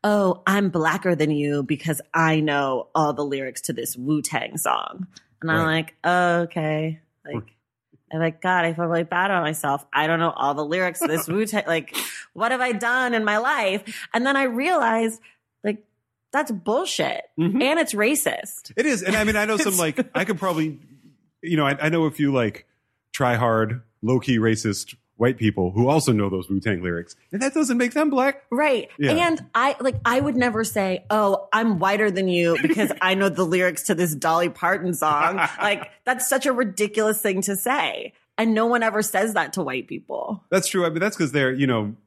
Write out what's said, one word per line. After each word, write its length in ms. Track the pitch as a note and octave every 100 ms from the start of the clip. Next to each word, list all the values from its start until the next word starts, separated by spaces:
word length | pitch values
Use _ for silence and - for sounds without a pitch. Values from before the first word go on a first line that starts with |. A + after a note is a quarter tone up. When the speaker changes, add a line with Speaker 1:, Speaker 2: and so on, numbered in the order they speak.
Speaker 1:
"Oh, 380 | G#3 G#3 F#3+ F3 -
I'm 240 | G3 G3
Blacker 440 | E3 D#3 F3+ F#3 E3
than 140 | D3+
you 300 | D3 D3 C#3+
because 360 | C3+ D3+ D#3+ D#3 -
I 260 | E3 D#3+ D#3
know 480 | D3+ C#3+ C#3 B2+ -
all 180 | D#3 D3+
the 100 | C#3
lyrics 380 | D3 C3+ C3+ A#2
to 100 | -
this 240 | B2 A#2+ B2
Wu-Tang 640 | C3 D3+ C3+ C3 - -
song." 480 | - A#1 G1+ - F#3 - _ _
And 80 | E3
I'm 160 | D#3+ D#3+
Speaker 2:
Right. 280 | D#3+ D#3+ _
Speaker 1:
like, 80 | E3+ F3+ F3+ F3
"Okay." 560 | E3+ E3+ D#3 D#3 D#3+ D#3+ _ _
Like, 200 | C#3+ B2+ G#2+ _ _ _ _ _ _
I'm 60 | D#3+
like, 200 | E3 D#3+
"God, 240 | F#3 F#3
I 80 | E3+
feel 140 | E3 E3+
really 180 | E3
bad 260 | D#3+ F3 G3
about 140 | F#3
myself. 420 | D#3 D#3 D3 C#3 -
I 160 | C#3 D#3
don't 100 | E3
know 120 | E3
all 240 | - C#3
the 100 | C#3+
lyrics 340 | D3+ F3+ F3+ E3+
to 80 | D#3+
this 220 | D#3+ D#3
Speaker 2:
<laughs> 0 |
Speaker 1:
Wu-Tang. 360 | F#3 G#3+ G#3+ D#3+
Like, 280 | E3 - - - - -
what 180 | E3+ A3+
have 100 | B3+
I 120 | B3+
done 420 | G#3+ A#3 B3+ B3
in 80 | A#3
my 140 | G#3+ G#3+
life?" 720 | B3 D4 G3+ G3 - - -
And 140 | A#3 B3+
then 80 | C#4
I 80 |
realized, 760 | C4 A#3 D4+ F4 A#3 A3+ A3+ A3 - _ _ _
like, 220 | G#3 G#3+ _ _ _ _ _
that's 180 | C4+ D4+
bullshit. 720 | G#3 F#3+ A#3 - - D3 - - -
Speaker 2:
Mm-hmm. 240 | E3+ A#3+
Speaker 1:
And 160 | B3+ D#4+
it's 160 | D#4
racist. 800 | G#3 G#3+ D4 - - - - - -
Speaker 2:
It 80 |
is. 200 | C#4+ A#3
And 100 | F3+
I 80 | G#3+
mean, 140 | G#3+ G#3+
I 80 |
know 120 | G#3+ G#3+
some, 100 | G#3
Speaker 1:
<laughs> 40 |
It's 40 | F#3
Speaker 2:
like, 260 | D#3+ D3+ -
I 120 | -
could 140 | F#3+ F3
probably, 400 | F#3+ D#3+ D#3 C#3+ - - - _ _ _
you 160 | E3 D#3+
know, 100 | C#3+
I, 200 | C#3 D3+
I 20 |
know 160 | E3 D#3
a 40 |
few, 220 | - C#3+
like, 340 | C3+ A2+ - _ _ _ _ _
try 240 | - B2+ A#2
hard, 440 | A#2+ A2 A2 B2 - _
low 160 | G#2+ B2+
key 200 | G#2+ A2+
racist 580 | A2+ A2 A2 G2 - - _ _
white 200 | A#2+ A#2+
people 320 | A2 G2+ F2+
who 180 | G2+ B2
also 240 | D#3 C#3+
know 160 | A2 G2+
those 180 | F#2 F#2
Wu-Tang 320 | G2 A2 F#2
lyrics. 340 | F2+ E2+ E2+ - _
And 80 | G3
that 140 | C4+
doesn't 240 | D#4 C4+ A#3+
make 160 | B3
them 160 | D4 D4+
Black. 320 | C#4 C4+ C#4 _
Speaker 1:
Right. 400 | A#3+ D4+ B3 - -
Speaker 2:
Yeah. 140 | B3
Speaker 1:
And 340 | D#4 E4+ D#4+ -
I, 200 | A3+ C4 C#4
like, 140 | C4 -
I 160 | A#3 B3
would 160 | C#4+ B3
never 260 | B3 A3
say, 440 | A3 G#3+ F#3+ F#3 -
"Oh, 400 | G#3+ G#3 G3 -
I'm 240 | G#3+ A#3 F#3+
whiter 320 | F#3+ G3+ G#3+
than 180 | F#3 F#3+
you 300 | F3 E3+ E3+
because 320 | - D#4+ G#3 -
I 140 | F#3
know 160 | F#3+ G3
the 160 | D#3+ F3+
lyrics 380 | F3+ F3+ D#3+
to 100 | -
this 200 | E3 F3
Dolly 360 | D3 E3 E3 F3
Parton 420 | - F3 F#3 F3+
song." 480 | D#3+ D#3 D3 D#3 F#3+ E3
Speaker 2:
<laughs> 60 | -
Speaker 1:
Like, 320 | G3+ G3+ - -
that's 240 | - B3+ -
such 160 | C4+
a 80 | C#4+
ridiculous 680 | A#3+ A#3 F#3 G#3 G#3 G#3+ G#3+
thing 180 | G#3+ F#3+
to 140 | G3 G3
say. 560 | B3 C#4 C#3+ E2+ - _ _ -
And 160 | A3+
no 140 | A3 A#3
one 160 | A#3+
ever 180 | A3+ G#3
says 320 | G#3+ A#3+ A3+
that 220 | G3 C#3+
to 80 | F#3+
white 240 | C#3+ C3 -
people. 560 | - - - - G#3 _
Speaker 2:
That's 180 | F#3+ F#3
true. 160 | F#3+
I 60 | E3+
mean, 80 | D#3+
that's 180 | G3 -
'cause 160 | D#3
they're, 180 | C#3+ C3
you 120 | C3 C#3
know 300 | A#2 G#2 A2+